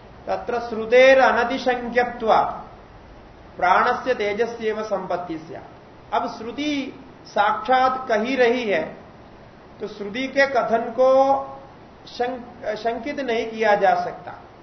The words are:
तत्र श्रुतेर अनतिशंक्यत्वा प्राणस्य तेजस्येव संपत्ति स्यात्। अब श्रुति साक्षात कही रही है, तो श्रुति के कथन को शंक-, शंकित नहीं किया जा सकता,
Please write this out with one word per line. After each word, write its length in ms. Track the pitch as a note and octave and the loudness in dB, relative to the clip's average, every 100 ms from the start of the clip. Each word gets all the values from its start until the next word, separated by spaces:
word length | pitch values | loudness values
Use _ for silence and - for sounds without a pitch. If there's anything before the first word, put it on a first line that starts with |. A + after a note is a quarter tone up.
| - - - | -20 -16 -6
तत्र 320 | F#3+ - A#3 | -6 -4 -6
श्रुतेर 600 | A#3 A3 A3 B3 C4 C4+ | -4 -6 2 6 8 8
अनतिशंक्यत्वा 1400 | A#3+ A3 A#3+ C4 B3+ A#3+ A#3+ A#3+ - - A3+ E3 - - - - - - - - - - - - | 6 2 -2 -2 -2 -2 -2 -2 -2 -2 2 2 2 -6 -14 -20 -20 -20 -20 -20 -20 -20 -20 -2
प्राणस्य 580 | F3+ G3+ A#3 A#3+ C4 | 2 4 4 0 -2
तेजस्येव 680 | A#3+ G#3 G3+ A3+ - A3 G#3+ | -2 -2 -2 -4 -2 -4 -4
संपत्ति 560 | G#3+ G3 F3 F3 F3 D#3+ | -4 -6 -4 -6 -6 -10
स्यात्। 760 | - A#2 - - - - - | -12 -16 -16 -20 -20 -20 -6
अब 140 | A3 A#3+ | -4 -4
श्रुति 720 | - A3+ A#3+ D4+ C#4+ B3 - - - - | -8 -10 -6 -4 -4 -6 -12 -20 -20 -8
साक्षात 800 | G#3+ G#3 A#3+ - B3+ C4 C4 - | 0 0 0 0 2 2 0 -2
कही 280 | G#3+ A#3 C4 | -2 0 2
रही 340 | A#3+ B3+ A3+ | 2 2 -2
है, 340 | E3+ D#3 - - - - - - - - - | -2 -4 -12 -20 -20 -20 -20 -20 -20 -20 -14
तो 80 | G3+ | -12
श्रुति 400 | - G#3 A3 C4 | -10 -10 -6 -4
के 180 | C#4 C4+ | 0 2
कथन 320 | A#3+ G#3 A3+ | 2 0 0
को 320 | A#3 B3+ C4 C4 C4+ C4+ - - - - - - - | -2 2 4 6 6 2 -2 -14 -20 -20 -20 -20 -20
शंक-, 680 | - B3 C4 - - F#3+ G#3+ | -6 -6 -6 -14 -10 -8 -4
शंकित 440 | A#3 A#3+ C#4+ C#4+ | -4 -4 -6 -6
नहीं 300 | B3+ A3+ A#3 | -2 -2 -4
किया 240 | A3 G#3+ | -2 2
जा 200 | G#3 F#3+ | 4 4
सकता, 360 | F3+ E3+ - - - - - | 2 -2 -10 -16 -18 -20 -20